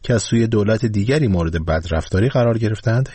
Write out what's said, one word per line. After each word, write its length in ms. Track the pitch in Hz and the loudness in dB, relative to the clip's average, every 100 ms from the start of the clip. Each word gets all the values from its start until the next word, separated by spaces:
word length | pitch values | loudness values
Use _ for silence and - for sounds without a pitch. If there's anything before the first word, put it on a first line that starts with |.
که 120 | - | 0
از 80 | 117 | -2
سوی 240 | - 117 113 | 0 0 2
دولت 400 | 113 101 110 117 | 2 2 0 0
دیگری 420 | 104 98 147 131 | -2 0 0 2
مورد 380 | 90 82 82 80 | 2 0 -2 -2
بدرفتاری 640 | 80 - 82 - 92 117 | -4 -2 -4 -2 0 2
قرار 300 | 139 117 117 | 2 0 0
گرفتند، 500 | 110 107 - 117 135 | -2 -2 0 0 -2